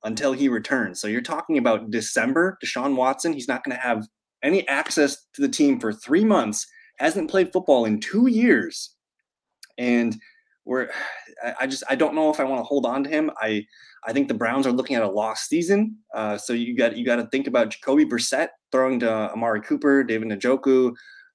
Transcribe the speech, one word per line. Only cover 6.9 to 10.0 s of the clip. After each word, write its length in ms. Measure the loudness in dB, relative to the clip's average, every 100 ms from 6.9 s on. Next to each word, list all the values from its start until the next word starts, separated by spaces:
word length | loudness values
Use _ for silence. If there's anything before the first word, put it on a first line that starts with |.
| -2
hasn't 320 | -2 0 0
played 200 | 0 2
football 360 | 0 4 4 4
in 120 | 0
two 280 | 0 2 4
years. 680 | 4 4 4 2 -8 -14 _ _ _ _ _ _ _ -18 -6
And 420 | 0 2